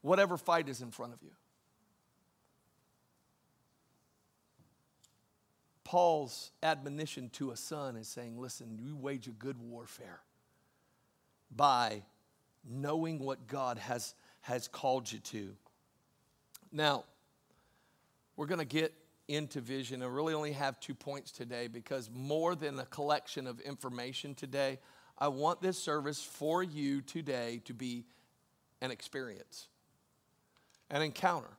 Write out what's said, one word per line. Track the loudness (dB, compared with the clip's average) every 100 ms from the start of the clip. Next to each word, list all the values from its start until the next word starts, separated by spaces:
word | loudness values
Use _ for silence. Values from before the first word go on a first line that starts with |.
whatever | 8 8 8 4
fight | 6 4 4
is | -4
in | -8
front | -8 -8
of | -10
you. | -18 -20 _ _ _ _ _ _ _ _ _ _ _ _ _ _ _ _ _ _ _ _ _ _ _ _ _ _ _ _ _ _ _ _ -20 _ _ _ -20 _ _ _ _ _ _ _
Paul's | 2 6 8 6 2 -6 -12 _
admonition | 2 2 -2 -4 -4 -6 -8
to | -4 -4
a | -4
son | -6 -4 -4
is | -6 -8
saying, | -10 -8 -8
"Listen, | -8 -8 -10 -8
you | -8 -6
wage | -4 -4 -6
a |
good | -8 -6 -6
warfare | -8 -12 -12 -16 -16 -18 _ _ _ _ _ _ _ _ _ _ _ _ _
by | 6 8 8 4 0 -10 _ _ _ _ _ -10
knowing | -4 0 0 0 -2
what | -4 -6 -6
God | -2 -2 -2
has, | -2 -2 -4 -10 -20 -16
has | -4 -4 -4
called | -2 2 2 0
you | -8
to." | -8 -6 -8 -12 -20 _ _ _ _ _ _ _ _ -20 -10
Now, | 4 6 6 0 _ _ _ _ _ _ _ _ _ _ _ _
we're | -8 -2
gonna | -2
get | 2 2 2 -2 -20 _ -2
into | -2 0 -4
vision. | -2 -4 -2 -4
I | -2
really | 0 2
only | 2 0
have | 0 0 -2
two | -8
points | -8 -6 -8 -8
today | -10 -6 -4 -4
because | -8 -4 -4 -4
more | -8 0 4 4 2
than | -2 -4
a | -6
collection | -4 2 2 2 -6 -6
of | -6
information | -8 -6 -6 -4 -4 -6 -6
today, | -8 -4 2 2 0 -10 -20 -20 0
I | 2
want | 4 4 4
this | 2 0
service | 2 2 2 -4
for | -8 -2 2 4
you | 2 0 2 0
today | -2 -6 -2 0 0 -4 -8
to |
be | -6 -4 -6 -8 -20 _ _ _ _ _ _
an | -4
experience, | -4 -6 -6 -6 -10 -14 -16 -18 _ _ _ _ _ _ _ _ _ _ _ _
an | 0
encounter. | 0 2 2 2 -4